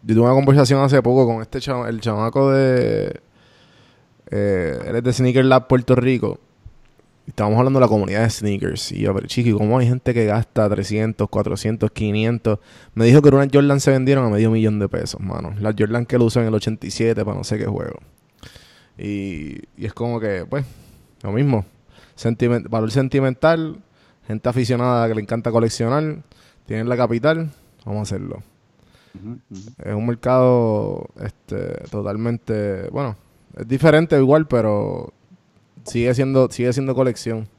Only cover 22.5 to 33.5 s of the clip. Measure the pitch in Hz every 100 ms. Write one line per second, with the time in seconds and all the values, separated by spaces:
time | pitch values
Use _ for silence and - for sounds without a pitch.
22.5 | 120 - 113 110 113 135 139 135 127 156
23.5 | 165 160 160 _ _ _ _ - 107 123
24.5 | 120 123 120 123 123 113 110 104 120 113
25.5 | 113 113 - 117 139 156 151 - _ _
26.5 | _ - 110 117 123 120 117 143 160 160
27.5 | - _ _ - 104 104 98 95 87 -
28.5 | _ _ _ _ _ _ 95 104 120 _
29.5 | 95 107 123 98 104 117 120 123 127 127
30.5 | 123 113 107 104 92 - - 101 - _
31.5 | 98 87 - - 107 98 104 117 117 -
32.5 | 107 104 95 95 - 139 104 _ _ _